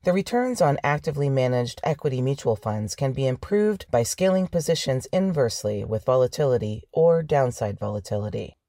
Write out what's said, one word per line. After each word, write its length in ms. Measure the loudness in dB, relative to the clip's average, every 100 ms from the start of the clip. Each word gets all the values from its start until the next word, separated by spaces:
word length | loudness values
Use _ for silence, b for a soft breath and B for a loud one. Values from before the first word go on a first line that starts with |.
The 100 | 0
returns 480 | 0 0 -2 -2 2
on 180 | 2 2 0
actively 440 | -2 -2 -2 0
managed 520 | 2 2 0 -2 -4
equity 380 | -4 -2 -2 -2
mutual 340 | -2 0 -2 -2
funds 400 | -2 -4 -4 -2
can 160 | -2
be 160 | 0 -2
improved 580 | -2 0 2 2 0 0
by 120 | 0
scaling 440 | 0 0 2 2 0
positions 580 | -2 0 -2 0 -2 0
inversely 760 | 0 0 2 0 0 -4 -4
with 220 | -2 -2 2
volatility 800 | 2 2 2 2 2 0 -6 -6
or 280 | 2 4 4
downside 560 | 2 2 2 0 -6 -4
volatility. 800 | -6 -6 -4 -4 -4 -6 -10 _